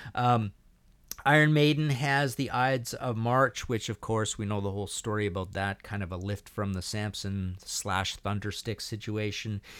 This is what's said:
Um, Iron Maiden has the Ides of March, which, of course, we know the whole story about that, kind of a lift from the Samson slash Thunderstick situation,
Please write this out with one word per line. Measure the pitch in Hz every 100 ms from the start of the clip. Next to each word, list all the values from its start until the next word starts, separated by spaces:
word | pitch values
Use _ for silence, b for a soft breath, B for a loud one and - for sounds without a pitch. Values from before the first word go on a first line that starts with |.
| B
Um, | - 123 120 104 - - _ _ _ _ - -
Iron | 151 151
Maiden | 151 147 147 156
has | 127 139 139 143 120
the | 131
Ides | 123 127 135 117
of | - 127 110
March, | 113 127 131 - -
which, | 117 -
of | 110
course, | - 110 107 -
we | 104
know | 104
the | 101
whole | 98 98
story | - 117 107 104
about | 92 92
that, | 98 98 98
kind | - 104
of | 92
a | 90
lift | 95 101 -
from | - 101
the | 92
Samson | - 107 107 101 101 98 92 92
slash | - - 104 95 95 -
Thunderstick | 101 101 101 95 - 104
situation, | - 110 - 107 107 104 110 101 B